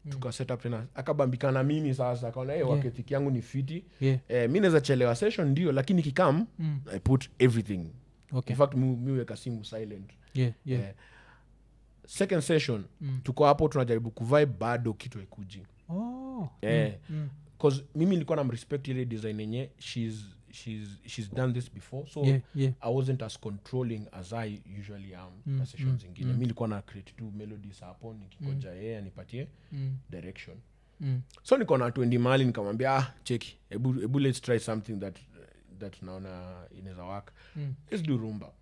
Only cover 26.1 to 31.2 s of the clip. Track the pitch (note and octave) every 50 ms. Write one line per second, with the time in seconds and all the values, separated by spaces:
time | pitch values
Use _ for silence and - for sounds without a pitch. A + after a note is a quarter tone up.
26.1 | F2 - C3 B2+ B2+ A#2+ B2+ A#2+ A2+ - A#2 A2 G#2 G2+ G2 - - G2 F#2+ -
27.1 | - - A#2 G#2+ G2+ G#2 G#2+ G#2 G#2+ G#2 G2 G2+ F#2+ - F#2 F2+ F#2 - A2+ A2+
28.1 | A2 G#2+ G2 F#2+ - - D3 C#3 C3+ C#3 B2+ F#2 F2 F#2 G#2 A2+ A2+ G#2+ G2+ F#2
29.1 | F#2+ - F#2 - A2+ B2 C#3+ C#3 - - - - D#3 C#3 C3+ C3+ C3 C3 - -
30.1 | - - - F#2 F#2 - - - D#2+ A2+ - _ _ _ _ _ _ _ D#3+ C3+
31.1 | B2+ B2+